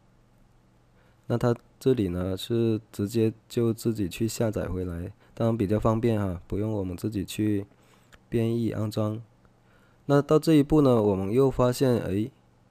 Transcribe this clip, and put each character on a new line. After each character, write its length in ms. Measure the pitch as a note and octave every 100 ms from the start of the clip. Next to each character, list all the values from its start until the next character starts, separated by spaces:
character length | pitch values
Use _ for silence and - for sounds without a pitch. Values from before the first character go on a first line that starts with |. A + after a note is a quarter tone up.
| _ _ _ _ _ _ _ _ _ _ _ _ -
那 100 | A#2+
它 160 | B2 A#2 _ -
这 140 | C3
里 160 | B2 F#2+
呢， 280 | F2 F#2 F#2+
是 440 | - A#2 A2+ G#2+ -
直 160 | - G2+
接 260 | A2+ A2 A2 -
就 240 | - A#2
自 220 | A2 A#2+
己 140 | A2 F#2
去 180 | - A2
下 240 | - A#2
载 160 | G#2 E2+
回 180 | F2+
来， 280 | F2+ E2+ F#2+ - _
当 120 | - A2+
然 100 | A2+
比 120 | F#2+
较 100 | G#2+
方 220 | A2+ A2
便 200 | A#2+ G#2+
哈， 220 | G2 F2+ -
不 100 | F#2+
用 140 | A2
我 100 | G#2+
们 140 | F#2 F2+
自 120 | A2
己 160 | G#2+
去 400 | F2 - G#2+ G2+ G2 _ _ _ _ - -
编 300 | A#2 A2+ A#2
译 140 | A2+
安 180 | G#2+ G#2+
装。 320 | A2 G#2+ A2 A2+ _ _ _ _ _ _ _ -
那 140 | C#3+
到 160 | C#3 D#3
这 180 | E3
一 100 | D#3
步 180 | C#3 D#3
呢， 180 | C#3 A#2
我 140 | G#2
们 180 | F#2+ F#2+
又 160 | B2 C3+
发 240 | B2+ B2
现， 260 | B2 C3+ A#2
哎， 280 | E2 F#2+ A#2+ _ _ _ _